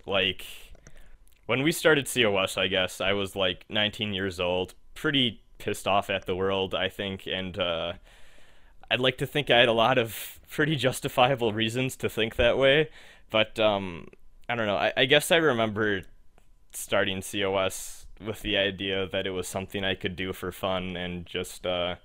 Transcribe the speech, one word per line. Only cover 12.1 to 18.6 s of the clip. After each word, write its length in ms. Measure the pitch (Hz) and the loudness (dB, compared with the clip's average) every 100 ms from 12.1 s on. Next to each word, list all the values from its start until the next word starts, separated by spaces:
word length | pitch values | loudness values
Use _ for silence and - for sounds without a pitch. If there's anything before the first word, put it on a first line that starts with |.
think 260 | - 110 - | -2 -2 2
that 220 | 120 104 | 2 6
way, 320 | 135 143 151 - - - - | 6 6 2 -4 -20 -20 -2
but, 280 | 110 107 - | 0 0 2
um, 500 | 110 101 95 85 - - - - - | 2 2 -2 -10 -14 -20 -20 -16 -8
I 60 | |
don't 120 | 120 107 | -4 0
know, 100 | 92 | 2
I, 160 | 101 - | 0 2
I 80 | 131 | 4
guess 240 | 147 - | 4 4
I 60 | 170 | 2
remember 640 | 160 120 113 107 107 98 - - - - - - - | 4 2 0 0 0 0 -4 -16 -20 -20 -20 -20 -16
starting 500 | - - 107 101 95 | -12 -2 0 0 -2
C 220 | - 101 | -6 -2
O 120 | 98 98 | 0 2
S 500 | 95 - - - - - | 0 -4 -12 -14 -16 -14
with 220 | 104 101 | -10 -8
the 140 | 107 | -2
idea 500 | 101 | 2